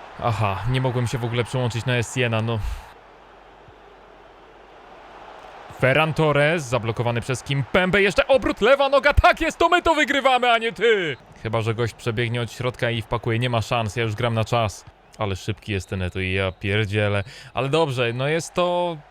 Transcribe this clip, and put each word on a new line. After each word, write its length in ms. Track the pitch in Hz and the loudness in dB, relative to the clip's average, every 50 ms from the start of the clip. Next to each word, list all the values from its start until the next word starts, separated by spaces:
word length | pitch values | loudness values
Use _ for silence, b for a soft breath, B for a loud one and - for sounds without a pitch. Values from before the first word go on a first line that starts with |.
| - - - - - | -18 -18 -10 -4 -4
Aha, 360 | 120 113 101 110 98 98 92 98 120 | -2 0 0 0 -2 -2 -2 -2 -2
nie 100 | 127 131 | -2 0
mogłem 260 | 127 131 120 123 120 | 0 0 0 -2 -2
się 120 | 113 - 117 | -2 -2 -4
w 60 | 120 | -4
ogóle 200 | 117 117 120 113 | -2 -2 -2 -2
przełączyć 420 | - - 131 123 117 - 117 - | -2 -2 -2 -2 -2 -2 -4 -2
na 100 | 127 123 | 0 0
Essiena, 460 | 120 113 - - 131 123 120 113 110 110 | 0 -2 -2 -2 -2 0 0 0 0 -2
no. 160 | 117 117 110 101 B B B B B B - - - - - - - - - - - - - - - - - - - - - - - - - - - - - - - - - - - - - - - - - - - - - - - - - - - - - - - - - | -2 -2 -4 -4 B B B B B B -20 -20 -20 -20 -20 -20 -20 -20 -20 -20 -20 -20 -20 -20 -20 -20 -20 -20 -20 -20 -20 -20 -20 -20 -20 -20 -20 -20 -20 -20 -20 -20 -20 -20 -20 -20 -20 -20 -20 -20 -20 -20 -20 -20 -20 -20 -20 -20 -20 -20 -20 -18 -18 -18 -18 -6 0
Ferran 340 | 127 127 135 147 156 160 143 | 0 2 4 2 2 0 0
Torres, 500 | - 156 151 143 143 147 151 170 180 143 | 0 2 2 2 2 2 2 2 0 -2
zablokowany 560 | 117 127 120 104 113 107 - 117 120 120 117 | -2 -2 -2 -2 -2 -4 -2 -2 -2 -2 -2
przez 220 | 104 - 131 - - | -4 -4 -6 -6 -4
Kimpembe. 600 | - 139 139 127 - - 196 185 185 175 202 196 | -4 -4 -4 -2 0 2 2 2 4 4 4 4
Jeszcze 240 | 202 - - - | 4 2 2 2
obrót, 340 | - 269 254 - 311 294 - | 4 4 2 2 0 0 2
lewa 280 | 196 233 277 269 277 269 | 4 4 4 4 4 4
noga, 260 | 277 277 - 294 277 | 4 4 4 4 4
tak 260 | - - 349 330 - | 6 6 6 6 4
jest, 180 | 320 311 - - | 0 -2 2 2
to 100 | 339 339 | 4 4
my 140 | 359 349 - | 4 4 4
to 120 | 339 320 | 4 4
wygrywamy, 560 | 294 294 226 285 277 240 269 254 247 240 247 | 4 2 2 2 2 2 4 4 4 4 4
a 80 | 233 226 | 4 4
nie 140 | 226 233 180 | 2 -2 -2
ty! 440 | - 202 240 220 202 180 151 127 - - - - - - | 0 2 2 4 2 2 -2 -4 -6 -12 -18 -18 -10 -6
Chyba 180 | 113 110 117 | -4 -2 0
że 140 | 107 113 110 | 0 0 0
gość 200 | 110 120 107 - | 0 -2 -2 -4
przebiegnie 480 | - - 123 110 110 120 113 120 120 120 | -4 -6 -4 -2 -2 -2 -2 -2 -4 -4
od 100 | 107 - | -6 -6
środka 380 | - 117 127 123 - 127 117 | -6 -4 -4 -4 -2 -2 -2
i 120 | 117 117 104 | -2 -2 -4
wpakuje, 360 | - 120 113 - 120 113 113 | -4 -6 -4 -2 -2 0 0
nie 120 | 123 127 | 0 0
ma 120 | 120 113 104 | 0 -2 -2
szans, 340 | - 127 117 113 104 - | -2 -2 -2 -2 -2 -2
ja 60 | 123 117 | -2 -2
już 120 | 113 104 | -2 -2
gram 200 | - 123 120 113 | -2 -2 0 0
na 100 | 113 107 | 0 0
czas. 400 | - 123 120 113 101 - - - - - _ _ - - - | 0 0 0 0 0 -4 -8 -14 -20 -20 _ _ -18 -8 -6
Ale 180 | 110 101 95 | -4 -4 -4
szybki 360 | 90 - - 107 - - - 104 | -4 -6 -6 -8 -6 -6 -4 -4
jest 160 | 95 - - | -4 -4 -4
ten 140 | 104 95 92 | -6 -4 -4
Eto 180 | 87 - 95 | -4 -4 -4
i 120 | 92 92 92 | -2 -2 0
ja 200 | 98 95 92 92 | 0 0 -2 -2
pierdzielę. 720 | - - 98 98 107 110 95 104 107 104 104 104 101 95 B B B B B B | -4 -2 0 0 0 0 0 0 0 0 0 0 -2 -4 B B B B B B
Ale 140 | - 131 139 | -6 -2 0
dobrze, 440 | 147 160 165 143 127 127 123 117 117 | 2 2 2 2 0 0 -2 -2 -2
no 160 | 123 131 143 | -2 -2 -2
jest 260 | 160 170 - - - | -2 -2 -4 -4 -2
to 420 | 185 180 180 175 175 175 175 165 147 - - | -2 0 0 0 0 -2 -2 -4 -8 -12 -18